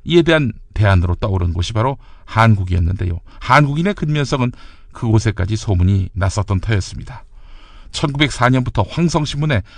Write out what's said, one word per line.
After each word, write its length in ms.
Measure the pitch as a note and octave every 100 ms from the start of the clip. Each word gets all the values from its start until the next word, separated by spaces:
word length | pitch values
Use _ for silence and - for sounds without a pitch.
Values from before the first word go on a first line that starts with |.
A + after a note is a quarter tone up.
이에 180 | - E3+
대한 300 | D#3+ D#3+ B2+ - -
대안으로 400 | - G#2 F#2 F2
떠오른 380 | F2 A2+ F#2+ F2
곳이 200 | E2+ F2
바로 240 | A2 B2 C#3 - -
한국이었는데요. 960 | - A2+ A2+ G2+ F#2 F2+ E2 F#2 F#2+ E2+ - -
한국인의 560 | - C3+ C#3+ D3 F#3
근면성은 580 | G3+ D3+ D3+ C#3 C#3 B2 - - - -
그곳에까지 640 | - A#2 A2 A2 F#2+ F2 G#2+
소문이 540 | - F#2 F2+ G2 F#2
났었던 480 | F#2 F#2+ - F#2+ F#2+
터였습니다. 640 | G#2 G#2 - - - - - - - - - - -
천구백사 560 | - D#3 C#3 D3 - B2
년부터 340 | C3 B2+ A#2+
황성신문에 800 | - - E3+ E3 D3 C#3+ D3+ A2+ -